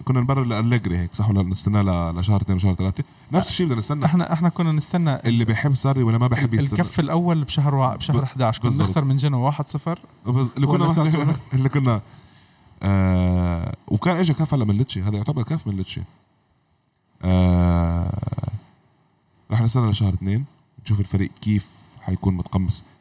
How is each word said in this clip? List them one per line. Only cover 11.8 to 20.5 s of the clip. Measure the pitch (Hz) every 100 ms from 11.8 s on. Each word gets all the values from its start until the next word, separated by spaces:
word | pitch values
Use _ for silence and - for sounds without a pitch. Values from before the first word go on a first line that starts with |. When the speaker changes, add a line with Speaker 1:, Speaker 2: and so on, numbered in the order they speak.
| 127 110 - - - - _ _ _ _
Speaker 1:
آه، | 101 98 95 92 92 90 90 85 87 - -
وكان | 104 175 175
إجا | 175
كاف | 139 156
هلا | 143 107
من | 101
ليتشي، | 135 98
هذا | 95 104
يعتبر | 107 151
كاف | 110 156 -
من | 98
ليتشي. | 92 - 90 _ _ _ _ _ _ _ _ _ _ _
آه، | 92 92 90 90 87 87 85 85 85 - - - - 104 - _ _ _ _ _ _ _ -
رح | 110
نستنى | 117 127 113
لشهر | 101 101
اثنين، | 87 98 107 143